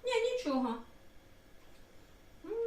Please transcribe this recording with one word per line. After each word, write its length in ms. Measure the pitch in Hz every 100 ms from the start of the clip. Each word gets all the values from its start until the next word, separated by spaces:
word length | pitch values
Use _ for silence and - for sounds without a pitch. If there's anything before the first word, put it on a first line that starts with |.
Ні, 80 | 508 466 480
нічого. 440 | 494 302 262 247 233 - - - - - - - - - - - - - - - - 320
М. 60 | 453